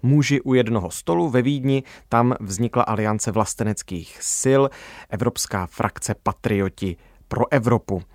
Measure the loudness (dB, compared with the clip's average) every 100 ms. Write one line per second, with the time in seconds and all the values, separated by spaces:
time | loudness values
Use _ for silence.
0 | 2 4 4 2 2 2 4 0 -2 -8
1 | -2 0 2 2 2 0 0 0 -2 -18
2 | -2 2 2 0 -4 -2 -2 0 0 0
3 | 0 0 -2 -2 -2 -2 -4 -4 -6 -10
4 | -10 -12 -6 -2 2 4 2 -2 -20 -20
5 | -10 -4 -2 -2 -6 -4 -6 -4 -4 -4
6 | -8 -4 -4 -4 -2 0 0 -2 -8 -8
7 | _ _ -8 -4 0 2 2 0 0 -6
8 | -6